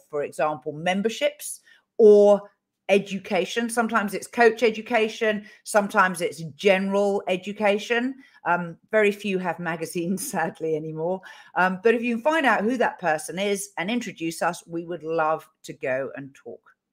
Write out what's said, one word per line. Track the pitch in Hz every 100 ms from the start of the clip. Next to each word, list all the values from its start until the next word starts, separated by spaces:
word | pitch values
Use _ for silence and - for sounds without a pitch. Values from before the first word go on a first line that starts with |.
| _
for | 147
example, | 143 - 151 151 156
memberships | 147 175 190 220 220 294 - - - _ _ _ -
or | 220 208 202 202 - _ _ _ -
education. | 196 196 190 - 190 185 233 233
Sometimes | 240 226 226 202
it's | 185 -
coach | 240 240 226
education, | 233 220 214 240 220 - 220 208 - -
sometimes | - 214 202 214 185 170
it's | 165 160 160 -
general | 196 190 196 196 202 196 -
education. | 185 202 208 208 208 208 233 254 262 - _ -
Um, | 175 170 165 -
very | 214 208
few | 208 208 185
have | 180 165
magazines, | 170 170 160 175 170 185 -
<laughs> |
sadly, | 180 160 - 160 151
anymore. | 160 156 165 190 - - - 165
Um, | 185 185
but | 226 233
if |
you | 240 226
can |
find | 302 320 262
out | 196
who | 208 247
that | 202 -
person | 170 151 - 170
is | 202 196 - -
and | 180
introduce | 240 196 156 165 -
us, | 175 175 -
we | 165 170
would | 175
love | 156 165 156 156 - _
to | -
go | 143 139 131 135 135
and | 139 -
talk | 120 - _ _ _